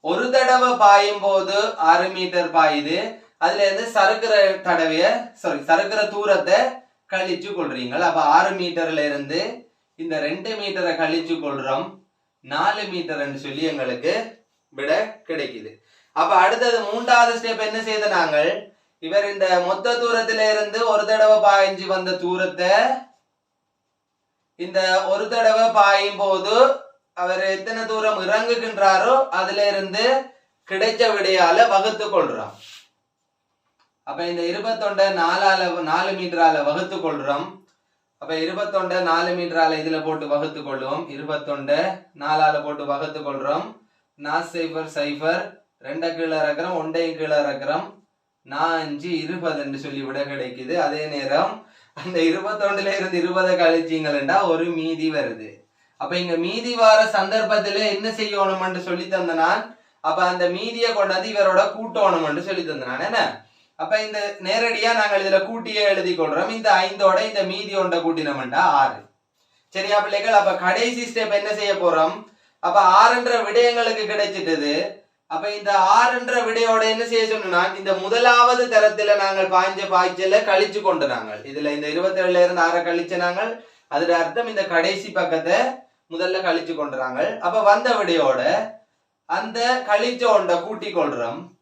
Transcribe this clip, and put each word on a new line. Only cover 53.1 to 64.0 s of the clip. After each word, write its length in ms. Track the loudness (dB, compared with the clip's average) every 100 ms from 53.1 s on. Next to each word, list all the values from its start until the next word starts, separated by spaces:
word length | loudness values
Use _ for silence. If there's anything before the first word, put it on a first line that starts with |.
| -2
இருபதை 380 | -2 0 2 4
கழிச்சீங்களா, 920 | 4 2 0 -4 -2 -2 0 0 2
ஒரு 180 | 0 -2
மீதி 460 | -4 -4 -4 -4
வருது. 520 | -2 -6 -8 -16 -20 _ _ _ _
அப்ப 200 | -6 -6
இங்க 180 | -2 -2
மீதி 400 | -2 -4 -6 4
வார 280 | 6 6
சந்தர்ப்பத்துல 840 | 4 2 0 0 0 0 0 -2 -2
என்ன 220 | -2 -4
செய்யணும்னு 720 | -4 -4 0 0 0 -4 -6
சொல்லி 280 | -6 -6 -4
தந்த 260 | -4 -2
நான், 440 | 0 0 0 -4 -16 _ _
அப்ப 220 | -4 0
அந்த 260 | 0 0 -2
மீதியை 420 | -2 -6 -2 -2
கொண்டாந்து 440 | 0 0 0 -2 2
இவரோட 360 | 4 4 2
கூட்டணும்னு 680 | 0 -8 0 2 2 -2 -4
சொல்லி 260 | -4 -6 -6
தந்த 200 | -8 -8
நான். 140 | -6
என்ன? 460 | -4 -2 -2 -6 _ _ _ _
அப்ப 260 | -4 -2